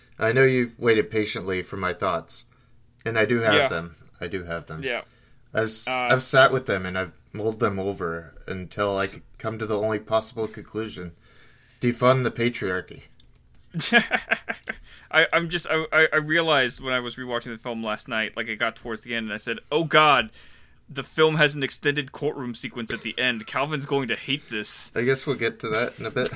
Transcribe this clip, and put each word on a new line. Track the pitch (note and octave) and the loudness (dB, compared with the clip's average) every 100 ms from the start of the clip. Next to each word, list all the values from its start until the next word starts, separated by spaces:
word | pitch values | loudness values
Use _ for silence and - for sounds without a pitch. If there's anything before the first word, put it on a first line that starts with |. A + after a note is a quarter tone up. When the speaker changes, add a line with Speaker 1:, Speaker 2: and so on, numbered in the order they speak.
| _ - | _ -2
Speaker 1:
I | A2 | 2
know | B2 | 6
you've | C3 B2+ A#2+ - | 6 4 0 0
waited | A#2 A2 - | 4 4 4
patiently | A2 G#2 A2 F#2 F#2 | 0 0 -2 -2 -4
for | F2 G2 | -4 -4
my | F#2 | -4
thoughts, | F2 G2 E2+ - - - _ _ - _ _ | -2 -2 -2 -6 -16 -18 _ _ -20 _ _
and | A2+ A2+ | -2 2
I | |
do | G#2+ A#2+ | 4 4
have | A2+ | 4
Speaker 2:
Yeah. | G#2 C3+ | 4 4
Speaker 1:
them. | E2+ E2+ - - - | 0 -6 -14 -20 -12
I | F2 | -8
do | F#2+ | -6
have | F2 E2+ - | -6 -6 -8
them. | D#2+ | -8
Speaker 2:
Yeah. | C3 A#2 - _ _ - _ | -6 -6 -8 _ _ -20 _
Speaker 1:
I've | G#2+ | -2
s-, | A2 - - | -2 -2 -4
Speaker 2:
Uh, | B2+ B2 | 0 2
Speaker 1:
I've | B2+ | 2
sat | - C#3 C3+ | 4 6 6
with | C3 - | 4 0
them | G2 F#2 | -2 -2
and | F#2 | -4
I've | F#2 - _ | -4 -8 _
mulled | G#2+ A2 A2 | -4 -4 0
them | A2+ G2 | 0 0
over | F#2+ F#2+ E2+ E2 D#2+ - - | -2 -2 -4 -6 -10 -14 -10
until | F#2+ F2+ - G#2 G2 | -8 -8 -4 -2 0
I | G2 | -2
could | - - - | -6 -18 -10
come | A2+ A2 | -8 -4
to | G#2+ | -2
the | G#2 | 0
only | G#2+ G#2+ | 0 -2
possible | - A2 - A#2 A2 | 0 -2 0 -6 -6
conclusion: | - - G#2+ A2 F2+ F2 - _ - - - _ - | -8 -10 -8 -6 -8 -12 -14 _ -20 -20 -20 _ -2
defund | B2 A#2+ B2+ C3 | 0 4 4 4
the | B2 | 2
patriarchy. | - A#2+ A#2+ G2 F#2 - - - - - _ _ - - | 0 -2 -2 -4 -4 -6 -16 -20 -20 -20 _ _ -20 -12
Speaker 2:
<laughs> | E3+ - A#3 - A#3 - - - - - - - - - | -6 2 4 4 -2 -2 -4 -6 -10 -10 -12 -14 -20 0
I, | D#3+ E3 | 4 4
I'm | E3 E3+ | 2 0
just, | E3+ - | -4 0
I, | D#3+ D#3+ | -2 2
I, | D#3 D#3+ | 4 4
I | D#3 | 4
realized | D3+ E3 E3 D3 B2 - | 2 2 4 2 2 -2
when | C3 | -4
I | B2+ | -4
was | A#2+ B2+ | -4 -8
rewatching | B2+ A#2+ B2 A2+ | -6 -6 -6 -10
the | |
film | B2+ A2+ | -8 -6
last | A2+ G#2 - | -4 -6 -4
night, | A2+ G#2+ - | -4 -4 -4
like, | A#2 | -6
it | G#2+ | -2
got | A#2 - | -2 -4
towards | A#2+ A2 | -8 -10
the | A#2+ | -6
end, | A#2 A2 | -6 -6
and | |
I | G#2+ | -6
said, | - A2+ - | -6 -8 -2
"Oh | D3+ | 0
God, | D#3+ D#3 D3+ C3 A2+ - - - - - - | 4 6 6 6 2 -8 -20 -20 -20 -20 -14
the | C3+ | -10
film | - - D#3 D#3 | -4 4 4 4
has | D3 | 2
an | D3 | 0
extended | C3+ - D3 D3 C3 | -6 -2 -2 -2 -4
courtroom | - D3 C#3+ B2 | -4 -4 -4 -8
sequence | A2+ A#2+ A#2+ A2+ | -8 -10 -8 -6
at | A#2 | -6
the | A2+ - | -6 -2
end. | B2+ A#2 A2 | -2 -2 -4
Calvin's | C3+ D3 D3+ C#3+ | -4 -2 -4 -2
going | C#3 B2 | -2 0
to | G#2+ | -4
hate | - D3+ - | -4 -6 -6
this." | A2 G#2 - - | -6 -4 -4 -4
Speaker 1:
I | - | 0
guess | B2 C3+ - | 0 0 -2
we'll | B2+ | -2
get | A2+ - | -2 -2
to | A2+ | -2
that | A2 A#2+ - | -2 -2 -4
in | A2 | -6
a | |
bit. | B2 - | -2 -2